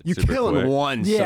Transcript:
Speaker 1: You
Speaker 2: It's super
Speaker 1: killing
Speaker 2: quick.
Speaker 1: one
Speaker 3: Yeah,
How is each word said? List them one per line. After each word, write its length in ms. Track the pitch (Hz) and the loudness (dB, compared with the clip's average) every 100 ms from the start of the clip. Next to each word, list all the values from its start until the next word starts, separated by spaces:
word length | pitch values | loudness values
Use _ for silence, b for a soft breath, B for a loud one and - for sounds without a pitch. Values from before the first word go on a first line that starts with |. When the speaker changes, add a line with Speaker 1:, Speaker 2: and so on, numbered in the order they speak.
| 160 | -6
Speaker 1:
You 60 | |
Speaker 2:
It's 80 | 180 | 0
super 120 | - | 0
Speaker 1:
killing 220 | 262 233 - | 0 0 0
Speaker 2:
quick. 120 | 131 | 0
Speaker 1:
one 360 | 139 143 127 | 0 0 -2
Speaker 3:
Yeah, 140 | 185 214 | 0 0